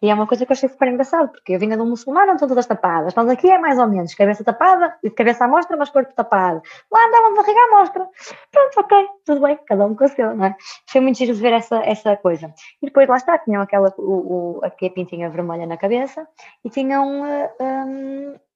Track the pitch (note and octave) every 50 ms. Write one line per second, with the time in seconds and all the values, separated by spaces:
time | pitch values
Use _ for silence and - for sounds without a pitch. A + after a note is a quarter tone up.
0 | G#3 G#3 G#3 G#3 G#3+ G#3+ B3 A3 B3+ - C4+ C4 C#4 C4 - - C4+ B3+ B3 B3
1 | C4 - E4+ E4 D4 - - _ _ - F#3 F3 G#3 G#3+ A3 A3 A3+ A#3 A#3+ A3+
2 | - C4+ C#4+ F#4 G4+ G4 F4+ D4 D4 B3+ B3+ B3 A#3+ - G#3+ - - F3+ E3+ E3
3 | D3+ F3+ - A3+ A#3 A#3+ B3+ B3 - F#4 F#4+ F#4 E4 D#4 C4+ B3 A#3+ A3 G3+ F#3
4 | F3 E3 - - G3+ G3+ G#3 G3+ G#3 A#3 A3 - D#4+ F#4 F#4 F4 F4 E4 - -
5 | - G#3+ A3 - A3+ A#3+ A#3 A#3+ B3 A#3+ D4 F4 E4+ - E4+ D4 C#4+ C#4 - C#4
6 | C4 - - - A3+ - G#3+ F#3+ F#3 F3+ D#3+ D#3+ - - - - _ - G#4+ A4+
7 | A#4 A4+ A4+ A#4 A4+ A4 G4+ G#4 G#4 G#4 G#4 A#4 A#4+ A4+ G#4+ G4+ F#4 G4+ G4 F#4
8 | F#4 F#4 _ - - - - - - _ - D5 C#5 C5 - G#4 G4+ G#4 G#4 G4+
9 | G4 G4+ G4+ _ _ D4+ D4 C#4 C#4+ C#4+ D4+ D4 - - G#3 G3 G3+ G#3 G#3+ G#3+
10 | C4+ C#4 C#4 - A#3 A3 A3+ G#3+ F#3+ G3 G3 - - - - - _ - - C4
11 | C4 C4+ A#3 - B3+ A#3 A#3 G3+ A3+ A#3+ A#3 A3+ A3+ - A#3 A3 G#3+ G#3+ G#3 G#3
12 | - G#3+ G3+ G3+ - F3+ E3+ D#3 D#3+ D#3 - _ - - _ - - C#4+ - C#4
13 | C4+ C4 B3 B3+ B3+ E4+ E4+ E4 D#4+ A#3 G#3 G3+ G3+ G3+ G3+ G3 G3 F#3+ F#3+ -
14 | - F#3+ F#3+ F#3 F3+ F3+ F3+ F3+ F3 F3 E3+ - - F3+ - - F#3+ F3+ F3+ F#3
15 | F3 F3 F3 E3+ E3+ E3+ D#3 F3 F3 E3+ E3 F3 E3+ E3 E3 E3 G3 G3+ A#3 B3
16 | C4+ C4+ - D#4 D#4+ - _ - - - _ _ - A3+ - C4+ C4 C4+ C#4 C#4
17 | C#4 C#4 C#4 C#4+ C#4+ D4 C#4+ C#4+ C#4+ - - - B3+ C4 C4 C4+ C4+ C4 C4+ C4+
18 | C4+ C4+ C4+ C#4 C#4 C#4+ C#4 - _ _ _